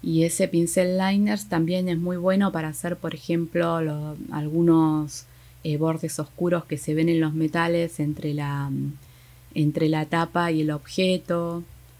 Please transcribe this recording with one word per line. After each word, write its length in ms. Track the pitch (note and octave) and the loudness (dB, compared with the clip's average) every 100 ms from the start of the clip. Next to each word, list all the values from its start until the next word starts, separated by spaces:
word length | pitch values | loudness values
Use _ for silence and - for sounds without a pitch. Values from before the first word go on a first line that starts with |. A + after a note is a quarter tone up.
Y 220 | - D#3+ | 0 2
ese 240 | E3 - F#3 | 2 2 0
pincel 500 | E3+ E3+ - F3+ F#3 | 2 2 2 2 2
Liners 520 | F#3+ G3+ G#3 G#3 - | 2 2 2 0 -2
también 400 | E3+ E3 F#3 F#3 | 0 0 0 0
es 80 | E3 | 0
muy 180 | F3 F3+ | -2 0
bueno 380 | F3+ F#3+ G3 | 2 2 2
para 160 | E3 D#3 | 0 -6
hacer, 260 | D3+ F3 F3 | -6 -6 -6
por 180 | E3 | -6
ejemplo, 680 | D#3+ - E3+ E3 F3 E3+ E3 | -8 -2 -2 0 0 0 0
lo, 340 | D#3+ D3+ D3+ D3+ - | -2 -4 -6 -10 -8
algunos, 920 | D3+ D3+ D#3+ E3+ E3 D#3+ D#3 D3+ - - - - - E3 | -6 -2 2 6 6 6 2 -2 -8 -18 -20 -20 -10 -4
eh, 100 | D3 | 0
bordes 440 | D#3+ D#3+ D#3+ - | 0 -2 -4 -6
oscuros 440 | D3 - F3 F3 | -8 -4 0 0
que 140 | - D3 | -2 -8
se 160 | - | -2
ven 160 | D3+ E3 | 0 2
en 100 | E3 | 2
los 140 | D#3+ | 2
metales 680 | D#3 D#3 E3+ E3+ E3+ E3+ E3 | 0 0 0 0 0 -2 -2
entre 340 | D3 D3+ D3+ | -4 -2 -4
la, 380 | D3 C#3+ C#3+ C#3 C3+ C#3 - - - - - - | -4 -4 -4 -4 -4 -6 -8 -18 -20 -20 -20 -10
entre 360 | - D3+ D3+ D#3+ | 0 0 2 0
la 160 | D#3 D#3 | 0 0
tapa 460 | E3+ E3 F3 E3+ | -2 0 0 0
y 100 | D#3 | 0
el 100 | D3+ | 0
objeto, 920 | D3+ - - F#3 F3+ - E3+ E3+ E3+ E3+ - - - | -2 -6 0 2 0 -2 -2 -2 -6 -10 -18 -20 -20